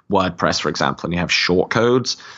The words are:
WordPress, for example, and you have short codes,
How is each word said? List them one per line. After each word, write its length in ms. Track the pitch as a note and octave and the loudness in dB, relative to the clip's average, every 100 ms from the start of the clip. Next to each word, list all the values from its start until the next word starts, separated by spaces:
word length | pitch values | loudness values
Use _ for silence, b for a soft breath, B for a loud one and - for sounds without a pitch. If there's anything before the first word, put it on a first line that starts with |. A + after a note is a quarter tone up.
| - | -2
WordPress, 520 | F#2+ F#2 E2+ D#2 - | 0 0 0 0 0
for 80 | D#2 | -2
example, 380 | - C#2 - D#2+ | 0 -2 -2 -4
and 60 | |
you 60 | E2+ | -4
have 140 | D#2+ | 0
short 380 | - - F2+ - | 0 2 2 2
codes, 460 | A#2 A#2+ B2+ B2 - B | 2 2 2 0 -8 B